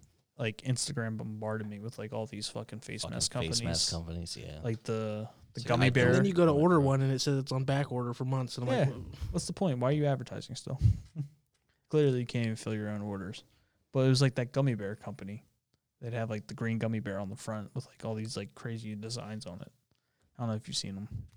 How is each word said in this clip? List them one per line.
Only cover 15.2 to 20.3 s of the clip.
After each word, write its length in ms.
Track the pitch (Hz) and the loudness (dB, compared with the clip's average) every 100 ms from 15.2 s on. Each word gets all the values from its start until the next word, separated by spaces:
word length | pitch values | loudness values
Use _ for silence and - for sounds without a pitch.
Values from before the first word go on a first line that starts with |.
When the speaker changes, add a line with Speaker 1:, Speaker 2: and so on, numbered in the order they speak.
| 95 107 _ _ _ _ _ - | -10 -12 _ _ _ _ _ -12
Speaker 1:
They'd 140 | 120 | -6
have, 160 | 117 113 | -4 -2
like, 180 | 107 - | -4 -6
the 60 | |
green 240 | - 113 113 | -4 -2 0
gummy 200 | 113 110 | 0 -2
bear 220 | 101 98 | -2 -4
on 80 | 98 | -6
the 60 | 104 | -8
front 360 | - 107 98 120 | -8 -8 -6 -10
with, 100 | - | -10
like, 180 | - | -8
all 100 | 113 110 | -6 -4
these, 200 | 110 107 | -6 -8
like, 180 | 101 - | -10 -10
crazy 400 | 120 113 110 107 | -8 -8 -8 -8
designs 500 | 113 120 107 110 - | -8 -8 -8 -10 -10
on 140 | 90 | -14
it. 100 | - _ _ _ _ _ _ | -16 _ _ _ _ _ _